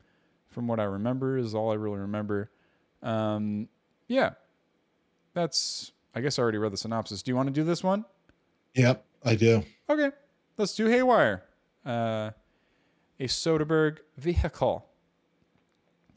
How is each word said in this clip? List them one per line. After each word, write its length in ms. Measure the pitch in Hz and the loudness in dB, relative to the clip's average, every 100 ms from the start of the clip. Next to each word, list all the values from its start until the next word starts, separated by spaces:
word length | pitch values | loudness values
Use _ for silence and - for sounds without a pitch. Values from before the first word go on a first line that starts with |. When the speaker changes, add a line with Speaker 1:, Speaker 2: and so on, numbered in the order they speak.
| _ _ _ _ _ | _ _ _ _ _
Speaker 1:
From 160 | - 120 | -8 -4
what 120 | 113 | -2
I 40 | |
remember 540 | 101 98 113 131 131 135 | -2 -2 -2 -2 -2 -2
is 160 | 117 | -2
all 160 | 107 110 | -2 -2
I 60 | 107 | -2
really 240 | 107 101 | -2 -4
remember. 500 | 98 104 104 101 107 _ _ _ _ _ | -4 -4 -2 -2 -4 _ _ _ _ _
Um, 680 | 123 113 110 107 107 104 113 _ _ _ - | -6 -2 -2 -2 -2 -4 -6 _ _ _ -4
yeah, 220 | 247 208 - _ _ _ _ _ _ _ _ _ | 0 0 -2 _ _ _ _ _ _ _ _ _
that's, 580 | 175 170 - - - - - _ | -4 -4 -2 -4 -6 -12 -18 _
I 60 | 113 | -6
guess 180 | 139 135 | -2 0
I 40 | |
already 160 | 120 107 | 0 2
read 140 | 107 | 0
the 40 | 98 | -2
synopsis. 460 | 110 113 104 98 | -4 -6 -6 -8
Do 80 | - | -4
you 60 | 127 | -2
wanna 140 | 135 | 0
do 120 | 135 | 0
this 180 | 156 170 | 0 0
one? 220 | 185 202 220 _ _ _ _ _ _ | 0 -2 -4 _ _ _ _ _ _
Speaker 2:
Yep, 300 | 127 123 131 - _ | 2 4 2 -4 _
I 100 | 120 | 0
do. 280 | 110 113 113 - - - | 4 6 6 2 -6 -2
Speaker 1:
Okay, 220 | 302 285 - _ _ _ - | 0 0 -4 _ _ _ -6
let's 160 | 202 | -4
do 120 | - 220 | 0 2
Haywire. 560 | 247 254 220 127 92 - _ _ _ | 4 6 6 6 2 -6 _ _ _
Uh, 460 | 143 117 113 110 107 110 _ _ _ _ _ _ _ - | -6 -4 -2 -2 -6 -10 _ _ _ _ _ _ _ -8
a 60 | |
Soderbergh 760 | 131 - 165 160 151 160 156 156 - - | -6 -4 0 0 2 2 2 0 -12 -8
vehicle. 680 | 147 175 160 - 127 85 - _ _ _ _ _ _ _ _ _ _ _ _ | -4 0 -2 0 0 -2 -6 _ _ _ _ _ _ _ _ _ _ _ _